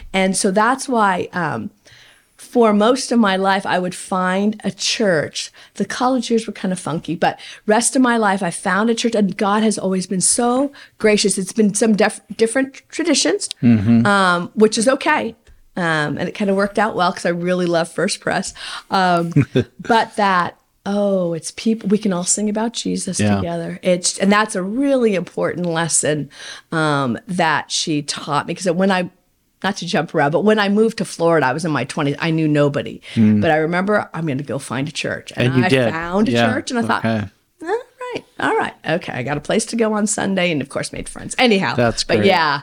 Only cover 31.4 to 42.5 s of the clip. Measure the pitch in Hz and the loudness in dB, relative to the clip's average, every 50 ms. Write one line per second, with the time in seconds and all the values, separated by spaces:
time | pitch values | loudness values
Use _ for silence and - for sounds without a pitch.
31.4 | 135 127 127 160 175 165 147 127 123 - - 170 147 139 143 - - 165 160 160 | 2 2 0 -2 -2 -2 -2 -2 -2 -4 -4 -2 -2 -2 -2 -2 -2 -2 0 0
32.4 | 160 151 147 147 147 143 143 135 - - - - - - - 117 110 107 107 104 | 0 2 2 2 2 2 0 -2 -6 -8 -10 -14 -14 -4 2 4 4 6 6 4
33.4 | 101 165 151 156 156 160 175 180 190 202 208 202 - - - 165 165 156 127 135 | 4 2 2 2 2 0 0 0 0 0 0 0 -2 -4 -6 -6 -4 -4 -4 -4
34.4 | 147 143 - 139 - - 113 131 139 156 - - - - 82 - - - - - | -4 -6 -6 -8 -6 -6 -6 -6 -6 -6 -6 -6 -6 -6 -6 -8 -10 -8 -4 -2
35.4 | 120 127 131 127 123 - 131 131 123 113 - 165 170 170 180 202 220 254 233 117 | 0 2 2 2 2 4 4 2 2 0 -2 -4 -4 -2 0 0 2 2 2 2
36.4 | 117 113 247 302 - - 262 233 113 107 113 - - 113 113 107 101 101 - _ | 2 2 0 -2 -4 -4 -4 -2 -2 -2 -2 -2 0 -2 -2 -2 -4 -6 -10 _
37.4 | _ _ _ - 311 330 415 480 523 _ _ - 508 494 466 - - _ _ - | _ _ _ -12 -6 -4 -4 -4 -4 _ _ -14 -12 -10 -10 -10 -12 _ _ -4
38.4 | - - 370 - - - - _ - - 160 180 - - - 123 120 135 147 143 | -2 -2 0 -2 -2 -4 -8 _ -6 -4 -4 -4 -4 -6 -8 -8 -6 -6 -6 -6
39.4 | - - 175 220 - - 233 233 220 214 214 208 214 208 - 202 - 196 190 185 | -4 -2 -2 -2 -2 -2 -2 -2 0 0 0 0 -2 -2 -2 -2 -2 -2 0 0
40.4 | 175 180 165 139 127 - - - - - - - - - - - 92 - - - | 0 0 0 -2 -4 -4 -6 -8 -8 -8 -10 -12 -12 -12 -12 -12 -12 -8 -2 0
41.4 | 262 240 208 190 185 117 135 123 120 117 - - - - - - 196 196 185 170 | 2 4 4 2 2 0 0 2 2 2 2 0 -2 0 2 2 4 4 4 4
42.4 | 160 147 | 2 2